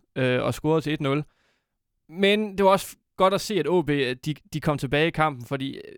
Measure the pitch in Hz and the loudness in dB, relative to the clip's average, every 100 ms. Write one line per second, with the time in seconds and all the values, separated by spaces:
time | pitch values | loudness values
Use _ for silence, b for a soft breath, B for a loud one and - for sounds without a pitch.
0 | - 139 127 123 110 - 151 160 147 151 | -8 -2 0 2 0 -2 0 0 0 -2
1 | 139 143 147 _ _ _ _ _ _ _ | -2 -2 -4 _ _ _ _ _ _ _
2 | _ 170 196 208 214 190 190 196 - - | _ 0 2 2 0 2 4 4 0 -16
3 | _ - 185 190 - 202 147 180 143 143 | _ 0 2 2 -2 -2 2 2 2 0
4 | 127 127 156 139 _ 151 - 143 135 147 | 0 -4 -6 -8 _ -4 -2 -2 0 0
5 | 165 160 156 127 120 139 135 - - | 0 2 -2 -2 -8 -6 -6 -10 -14